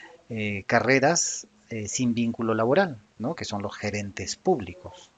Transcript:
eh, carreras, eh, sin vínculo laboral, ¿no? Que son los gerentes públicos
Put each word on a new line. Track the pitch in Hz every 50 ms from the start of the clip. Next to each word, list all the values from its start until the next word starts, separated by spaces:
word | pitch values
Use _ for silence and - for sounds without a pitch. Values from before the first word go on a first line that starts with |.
| - - - - _ -
eh, | - 110 107 104 101 98 98 -
carreras, | - 117 107 117 131 135 123 143 143 156 - - - - - - _ _ _ -
eh, | - 113 104 101
sin | - - 127 120 117
vínculo | 113 120 117 113 - 117 113 113
laboral, | 110 113 117 135 185 202 180 135 107 - _ _ -
¿no? | 107 123 170
Que | - 107
son | - - 101 101
los | 101 -
gerentes | - - 104 101 104 101 101 92 - 98 - -
públicos | - - - 185 135 101 - 90 - - 98 - - - - _